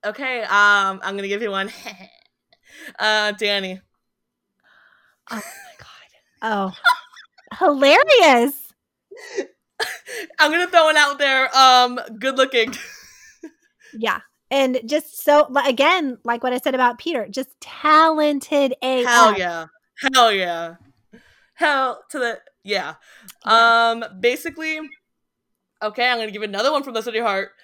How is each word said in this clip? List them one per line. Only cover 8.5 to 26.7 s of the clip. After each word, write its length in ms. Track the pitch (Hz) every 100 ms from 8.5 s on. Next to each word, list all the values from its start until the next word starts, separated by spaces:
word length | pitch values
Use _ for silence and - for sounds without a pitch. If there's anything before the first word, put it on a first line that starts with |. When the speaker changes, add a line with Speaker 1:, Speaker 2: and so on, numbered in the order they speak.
| - - _ _ _ _ 427 - 466
Speaker 1:
<laughs> 100 | - _ _ _ - - - 480 359 -
I'm 120 | 302
gonna 160 | 330 349
throw 200 | 349 311
it 80 | 311
out 220 | 285 277
there. 360 | 277 269 262
Um, 460 | 262 262 254 247 247 - 220
good 200 | 262 254
looking. 360 | 262 254 226 -
<laughs> 40 | - - - - - _ 320 _ _ _ _
Speaker 2:
Yeah. 280 | 220 220 - _ _ _
And 280 | 277 262 254 233
just 380 | 302 - -
so, 240 | - 294 302
li-, 180 | 269 269
again, 500 | 247 285 370 285 240
like 220 | 233 233
what 80 | 254
I 60 | 254
said 180 | 294 254
about 240 | 247 240
Peter, 260 | 330 302 208
just 320 | 233 277 _
talented 1120 | - - 302 311 320 311 302 285 - 294 269 254
A 180 | 262 262
F. 60 | 240
Speaker 1:
Hell 280 | 240 226 208
yeah. 300 | 180 170 160 _ _ - 277
Hell 180 | 262 233
yeah. 420 | 196 180 165 165 170 _ _ _ 185 _ _ _
Hell 500 | _ 302 277 262 - _
to 80 | 285
the, 180 | 240 220 _ _
yeah. 320 | 190 196 147 160 _ _ - -
Speaker 2:
Yes. 80 | -
Speaker 1:
Um, 520 | 226 233 233 233 233 226 185
basically, 580 | 233 254 339 320 320 311 311 - _ _ _ _ _ _ _ _
okay, 260 | 214 208 247
I'm 100 | 240
gonna 120 | 220
give 120 | 202
another 280 | 208 196 254